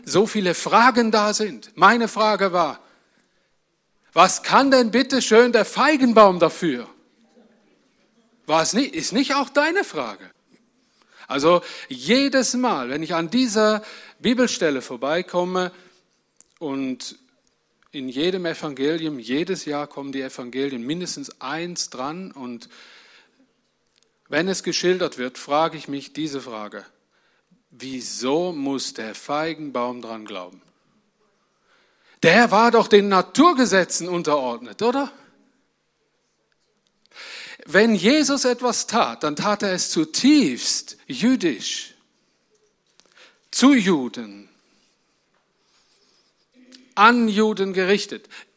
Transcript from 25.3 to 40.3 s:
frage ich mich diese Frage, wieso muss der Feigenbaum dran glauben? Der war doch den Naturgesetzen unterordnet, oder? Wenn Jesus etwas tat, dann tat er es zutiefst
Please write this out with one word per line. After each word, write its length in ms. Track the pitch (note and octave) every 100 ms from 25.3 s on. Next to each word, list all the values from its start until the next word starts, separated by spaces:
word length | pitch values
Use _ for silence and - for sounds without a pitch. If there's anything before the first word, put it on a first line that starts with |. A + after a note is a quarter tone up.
| -
frage 400 | - C#3+ D#3+ D#3
ich 100 | C#3
mich 240 | C#3 C3+
diese 300 | - D#3 C#3
Frage, 440 | B2 A2 G#2 G#2 G2 _ _ _ _ _ _ _ _
wieso 840 | B2+ C3 C3 A2+ A2+ B2 D3+ F3+
muss 420 | D#3+ C#3 C3+ -
der 220 | - A2 G2+
Feigenbaum 840 | - D3 D#3+ D#3 D3 B2+ B2 B2
dran 240 | A#2 A2+ G#2+
glauben? 360 | G2 F2+ F#2 _ _ _ _ _ _ _ _ _ _ _ _ _ _ _ _
Der 280 | E3 G3 A#3
war 200 | G3 A#3
doch 160 | A3+ -
den 200 | G#3 G3+
Naturgesetzen 1000 | F#3+ F3+ - E4+ B3+ A3+ F#3+ E3+ - E3+
unterordnet, 720 | F3 D#3 D3 B2+ A#2 A#2+ G2+
oder? 300 | A3 C4+ C#4 - _ _ _ _ _ _ _ _ _ _ _ _ _ _ _ _ _ _ _ - - - - - -
Wenn 280 | F#3+ A3+ G#3
Jesus 500 | F#3 D#4 B3+ C#4 B3+
etwas 420 | A#3+ B3 G#3+ -
tat, 360 | A#3+ C3+ A#2
dann 120 | D3+ D3
tat 280 | F#3+ G#3
er 100 | G3+
es 160 | F3+ -
zutiefst 1080 | - D#3 - C4